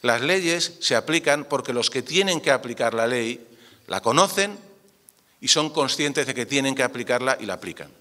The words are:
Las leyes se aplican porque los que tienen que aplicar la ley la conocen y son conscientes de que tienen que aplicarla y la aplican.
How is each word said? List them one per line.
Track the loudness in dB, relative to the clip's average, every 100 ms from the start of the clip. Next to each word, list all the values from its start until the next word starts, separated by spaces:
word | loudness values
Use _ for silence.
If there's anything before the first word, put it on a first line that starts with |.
Las | 2 2
leyes | 2 0 2 0 -2 -4
se | 0 0
aplican | 2 0 2 0 0
porque | -4 -2
los | -4 -2
que | -4
tienen | -2 0 0 0
que | 2
aplicar | 0 0 -2 -2
la | 0 0
ley | 0 -2 -6 -12 -20 -20 -20 -8
la | -2
conocen | 2 4 4 2 -2 -4 -20 -20 _ _ _ _ _ _
y | 0
son | 2 2
conscientes | 0 0 0 0 0 -2
de |
que | -2 -2
tienen | 0 0 0
que |
aplicarla | -2 -2 -2 0 2 0
y | -2
la | -6
aplican. | -8 -12 -14 -18